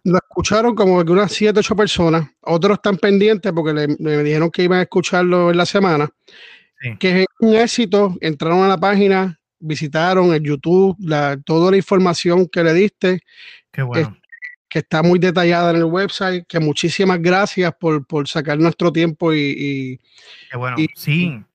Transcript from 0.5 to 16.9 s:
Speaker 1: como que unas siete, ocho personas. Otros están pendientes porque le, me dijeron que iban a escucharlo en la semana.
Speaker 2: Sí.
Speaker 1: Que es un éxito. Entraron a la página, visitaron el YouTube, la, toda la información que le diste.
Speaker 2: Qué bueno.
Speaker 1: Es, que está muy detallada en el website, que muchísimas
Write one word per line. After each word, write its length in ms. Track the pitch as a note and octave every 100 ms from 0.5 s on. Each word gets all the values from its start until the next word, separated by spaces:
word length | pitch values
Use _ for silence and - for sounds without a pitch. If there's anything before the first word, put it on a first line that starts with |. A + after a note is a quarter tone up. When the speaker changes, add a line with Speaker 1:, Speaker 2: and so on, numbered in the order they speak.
| G#3 A#3 G#3+
Speaker 1:
como 280 | G3 F3+
que 80 | E3
unas 200 | F3+ G3+
siete, 280 | - G#3+ G#3
ocho 160 | - G3+
personas. 540 | G#3 - E3+ D#3+ D3+ _
Otros 340 | - E3 G3 G#3
están 200 | G#3+ G3
pendientes 540 | G#3 G3+ G#3 A3 G3+
porque 220 | E3 D#3
le, 140 | D3+ D3 D3
me 240 | D#3 D3
dijeron 280 | D3 D3+ E3+
que 120 | F3
iban 160 | F3+ F#3
a 40 |
escucharlo 680 | F3+ F#3+ - F3+ F3+ F3+ F3
en 80 | F3
la 80 | F3
semana. 420 | G3+ F#3+ D3+ D3 _ _ - - - _ -
Speaker 2:
Sí. 160 | B2 A2+
Speaker 1:
Que 220 | F#3+ F3+
es 40 | F#3+ -
un 160 | A3+ A3
éxito. 600 | A#3 - A3 G3+ G3+ F3
Entraron 420 | D#3+ D3+ D#3+ F3
a 40 | F#3+
la 100 | F#3
página, 600 | G3 G3+ G3+ F#3+ F#3+ D#3+ _ _
visitaron 720 | D#3 D3+ D3+ D#3 E3+ F#3 F3+
el 100 | D#3
YouTube, 520 | D3 C#3+ E3 F3+ F#3+ F#3+
la, 380 | F3+ D3+ C#3+ C#3
toda 280 | C#3+ D#3+ F3+
la 60 | G3
información 680 | - G3 F#3 E3 F3+ F3 F3+
que 140 | -
le 100 | E3
diste. 480 | E3 G3+ - F#3 F#3 _ - - - _
Speaker 2:
Qué 100 | -
bueno. 280 | C3 B2 C#3+
Speaker 1:
Es, 120 | F#2+ _ - - - -
que 100 | D#3+
está 220 | - D#3+
muy 160 | E3+ F3+
detallada 500 | F3+ F3 F3 F3 F3
en 60 | E3+
el 80 | E3
website, 600 | F3+ G3 - F#3+ F3+ F3
que 120 | E3+
muchísimas 600 | D3+ C#3+ E3+